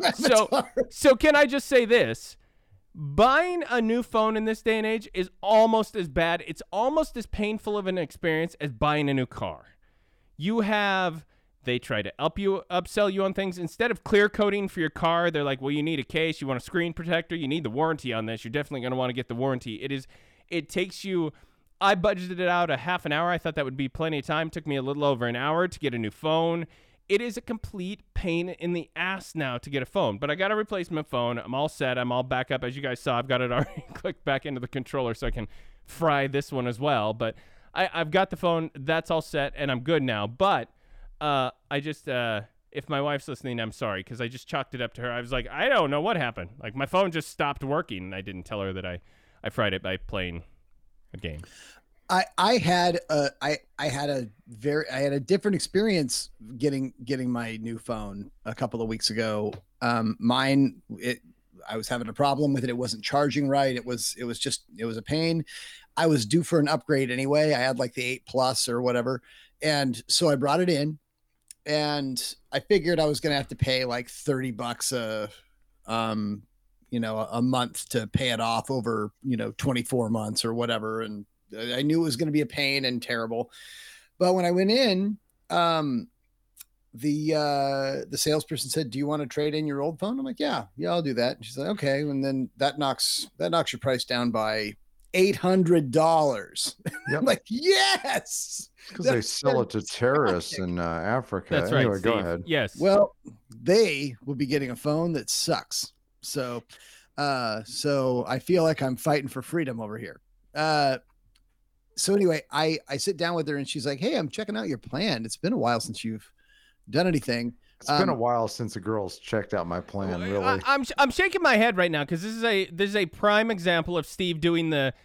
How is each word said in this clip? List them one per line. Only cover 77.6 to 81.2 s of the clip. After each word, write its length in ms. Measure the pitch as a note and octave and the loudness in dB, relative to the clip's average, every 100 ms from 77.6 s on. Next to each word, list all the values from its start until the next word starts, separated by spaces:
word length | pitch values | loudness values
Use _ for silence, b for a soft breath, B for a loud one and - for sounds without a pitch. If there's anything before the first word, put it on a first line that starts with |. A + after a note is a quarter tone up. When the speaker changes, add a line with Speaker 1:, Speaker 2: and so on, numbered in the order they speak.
| B2 - - | 0 -6 -6
Speaker 2:
to 160 | B2 G#2+ | -4 0
pay 220 | - C3 | 0 0
it 80 | A2+ | 0
off 300 | A2+ A2+ - | 0 0 0
over, 420 | C3 A2+ A2 G#2 - | -2 -2 -2 -4 -6
you 140 | C3+ A#2 | -4 -2
know, 160 | G#2+ - | -4 -4
twenty-four 520 | C#3 B2 A#2 B2+ A2 | 0 0 0 0 0
months 340 | A2+ G#2+ G#2+ A#2 | 0 -2 -2 -2
or 80 | |
whatever. 480 | A2+ A#2+ A2+ G#2+ A2 | 0 0 -2 -2 -4
And 240 | A2 G#2 | -6 -8